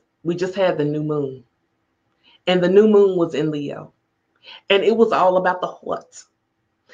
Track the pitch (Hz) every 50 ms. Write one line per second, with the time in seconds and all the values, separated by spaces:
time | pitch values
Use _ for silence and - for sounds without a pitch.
0 | _ _ _ _ - 165 175 - 185 185 - 202 190 180 156 156 147 147 147 151
1 | 151 151 151 147 139 131 131 127 - _ _ _ _ _ _ _ _ _ _ _
2 | _ _ _ _ _ _ _ _ - - 185 180 175 175 190 202 220 220 208 202
3 | 202 190 185 175 165 160 165 131 156 156 151 147 143 143 - - 151 - _ _
4 | _ _ _ _ _ _ _ _ _ - - - _ - 196 196 180 196 226 220
5 | 226 - 151 139 175 185 185 185 180 185 185 185 - 170 - - - - - -
6 | - _ _ - - _ _ _ _ _ _ _ _ _ _ _ _ _